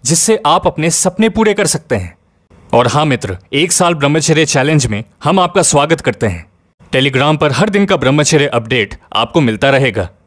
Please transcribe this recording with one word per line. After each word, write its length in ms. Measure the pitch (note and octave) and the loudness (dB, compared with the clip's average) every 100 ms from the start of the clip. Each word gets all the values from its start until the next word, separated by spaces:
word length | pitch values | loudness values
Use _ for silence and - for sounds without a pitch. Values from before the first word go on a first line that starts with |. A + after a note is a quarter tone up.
| B2 | -2
जिससे 360 | E3 - G#3+ D3 | -2 0 0 2
आप 220 | E3+ F3 | 2 0
अपने 220 | - D#3+ | -2 -2
सपने 400 | - F#3+ F3+ A3 | 0 -2 0 -2
पूरे 240 | G#3+ G#3+ | 2 0
कर 140 | G3+ F#3 | 2 -2
सकते 280 | - - A2 | -2 -4 -6
हैं। 220 | F2+ - _ _ _ - - | -6 -16 _ _ _ -20 -2
और 140 | A#2 B2 | 0 2
हाँ 180 | D3 D3+ | 0 0
मित्र, 320 | B2+ G#2 F#2 - | -2 -4 -10 -4
एक 180 | C3+ F3 | 0 0
साल 220 | - F3 | 0 0
ब्रह्मचर्य 520 | E3 C#3+ D#3 D3 D#3 D3+ | 2 0 0 2 2 2
चैलेंज 420 | C#3+ C3+ D#3 A#2+ | 0 2 0 0
में 160 | G#2 A2 _ | -4 -10 _
हम 160 | C#3 F#3+ | 0 2
आपका 220 | F3+ F#3+ | 2 2
स्वागत 400 | E3 D3 D3+ D#3+ | 2 2 2 0
करते 260 | - A#2 A2+ | -2 -4 -4
हैं। 240 | E2+ E2 _ _ _ - C3+ | -6 -12 _ _ _ -4 -2
Telegram 420 | C3+ C3+ D3 D#3 | 0 0 0 2
पर 140 | D3+ | 0
हर 180 | B2+ G#3 | 0 0
दिन 160 | G3+ G3 | 0 0
का 100 | F#3 | 0
ब्रह्मचर्य 520 | B2+ D3 C#3+ D#3 C#3 | 2 2 2 2 2
अपडेट 480 | A#2 A2 B2+ G2+ - _ | -2 -2 -2 -2 -6 _
आपको 280 | - A2+ E3+ | -6 -2 0
मिलता 280 | C3 A2 C3+ | 0 0 2
रहेगा। 400 | C#3 C3+ A2 E2+ _ | 2 0 -2 -8 _